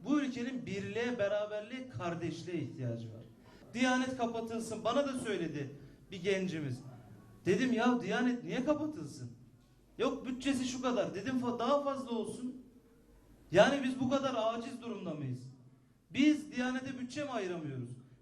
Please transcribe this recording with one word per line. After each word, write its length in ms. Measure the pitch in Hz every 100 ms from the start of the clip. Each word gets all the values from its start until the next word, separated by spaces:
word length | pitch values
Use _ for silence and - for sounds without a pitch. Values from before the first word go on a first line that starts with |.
Bu 180 | 180 294
ülkenin 440 | 262 233 247 254 175
birliğe, 540 | 196 196 208 240 240
beraberliğe, 680 | 202 208 208 214 214 262 254
kardeşliğe 680 | - 175 165 165 - 175 170
ihtiyacı 500 | 127 - 123 110 -
var. 140 | - - - - - -
Diyanet 440 | 233 254 254 254 -
kapatılsın. 640 | 233 226 226 226 226 214
Bana 240 | 220 254 285
da 120 | 254
söyledi 560 | 220 190 165 143 131 - - - -
bir 120 | 190
gencimiz. 560 | 180 190 180 156 143 120 - - - - - - 170
Dedim, 280 | 208 254
"Ya 280 | 226 247 240
Diyanet 420 | 185 226 247 233
niye 220 | 160 226 277
kapatılsın?" 680 | 302 311 320 135 123 123 - - - - - - -
"Yok, 280 | 254 269 -
bütçesi 400 | 254 277 254 254
şu 160 | -
kadar." 340 | 262 226 175 175
Dedim, 240 | 262 254
"Fa-, 200 | 240 233
daha 240 | 240 285
fazla 280 | 277 262 240
olsun." 540 | 233 202 - 254 - - - - - - - - - -
Yani 320 | 165 240 277
biz 160 | 254 262
bu 100 | 247
kadar 260 | 277 269 240
aciz 440 | 220 233 240 -
durumda 320 | 233 196 175
mıyız? 260 | 151 131 120 - - - - _ _ _
Biz 420 | 196 302 302 -
Diyanet'e 480 | 240 254 254 269 254
bütçe 240 | 247 294
mi 60 | 285
ayıramıyoruz? 600 | 240 185 175 147 131 120 - - -